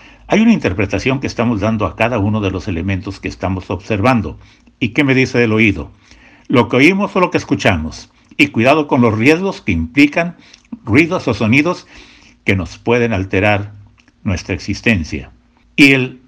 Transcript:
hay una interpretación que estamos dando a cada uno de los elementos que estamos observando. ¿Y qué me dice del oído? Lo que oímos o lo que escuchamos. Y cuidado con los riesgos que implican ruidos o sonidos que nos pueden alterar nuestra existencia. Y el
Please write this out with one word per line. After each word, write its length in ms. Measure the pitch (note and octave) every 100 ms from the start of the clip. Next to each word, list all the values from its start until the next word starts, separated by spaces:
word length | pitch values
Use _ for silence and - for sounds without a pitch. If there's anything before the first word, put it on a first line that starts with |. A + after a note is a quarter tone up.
| - - -
hay 140 | G3
una 100 | A3+
interpretación 680 | G3 - F2 G2 G2 B2+ C3+
que 60 | A#2+
estamos 340 | - A#2 G#2+
dando 260 | G#2 A2+ F#2
a 100 | -
cada 220 | A2+ B2
uno 240 | G2+ G#2+
de 80 | F#2+
los 180 | F2+ G#2
elementos 500 | E2 F#2+ F#2+ G2 G2
que 100 | F#2
estamos 420 | - F#2 F#2 -
observando. 680 | G2 - G#2 A#2 B2 F#2+ - - _ _ _
¿Y 120 | A2+
qué 120 | B2+
me 120 | C#3+
dice 240 | C3 C3 B2
del 140 | A#2
oído? 380 | A2 A2+ F2+ C#2 - _ - - - _
Lo 200 | - A#2
que 80 | B2+
oímos 400 | D3 G3 G3 G3
o 40 |
lo 100 | F3
que 80 | D3+
escuchamos. 760 | - D3 A#2 F2 D#2+ - - _ _ -
Y 120 | D3+
cuidado 380 | - A#2+ D#3 D3
con 140 | C#3+
los 160 | A#2+ G#2+
riesgos 460 | B2 D#3+ F#3+ -
que 100 | -
implican 640 | - A#2+ C#3+ D3 E3+ E3+ - - - _ -
ruidos 420 | - A2+ E3 F3+ -
o 60 |
sonidos 520 | G#2+ A2 C3 D#3 F3 - - - - _ _
que 100 | -
nos 220 | G2 E2 -
pueden 380 | - A#2+ A#2
alterar 580 | G2 F#2+ F#2 G#2 G2+ G2+ - - _ _ _
nuestra 320 | - F2 -
existencia. 760 | F#2 - G2+ A#2+ G2+ D2+ D2 C2+ _ _ _ _ -
Y 160 | C#3
el 280 | C3+ B2+ -